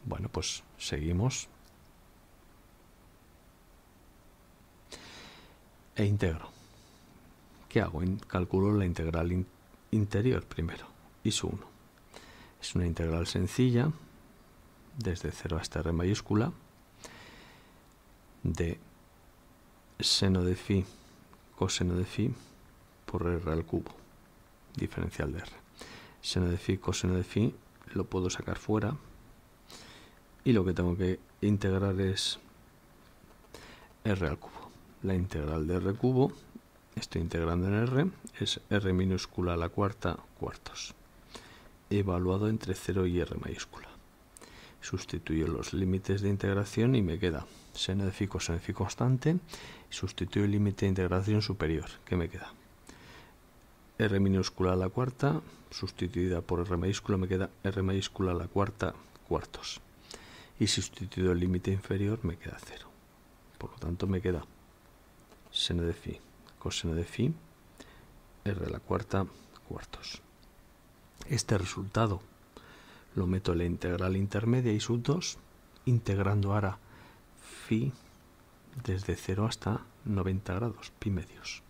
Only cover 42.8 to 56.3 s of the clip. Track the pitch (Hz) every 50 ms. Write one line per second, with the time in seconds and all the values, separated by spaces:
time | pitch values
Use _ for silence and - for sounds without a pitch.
42.8 | - - 95 98 92 90 87 87 80 - - - - - - - - - - -
43.8 | - - - - - - - - - - - - - - - - - - - -
44.8 | - - - 92 - - - - - - 80 80 80 - 82 62 - - - 80
45.8 | 95 92 92 92 92 - 98 98 101 98 101 98 - 98 98 98 101 98 - -
46.8 | 113 123 135 123 101 87 80 90 - 90 80 69 - - - - - - - -
47.8 | - - 95 98 98 95 92 - 101 95 - 90 - - 85 85 - - 95 -
48.8 | 98 101 - - 123 123 131 123 - 151 165 175 - - - - - - - -
49.8 | - - - - - 92 - - 92 - - 104 101 101 101 104 104 101 98 -
50.8 | - 98 95 95 92 87 90 90 95 101 107 107 104 - 98 - - 78 80 76
51.8 | 78 - - - - - 92 90 85 82 - 92 - - - - - - - -
52.8 | - - - - - - - - - - - - - - - - - - - -
53.8 | - - - - 120 104 98 98 98 98 95 95 92 - - - 95 92 92 92
54.8 | 92 92 - - 127 127 127 - - 139 156 156 - - - - - - - -
55.8 | - 95 - - 92 87 - 87 90 92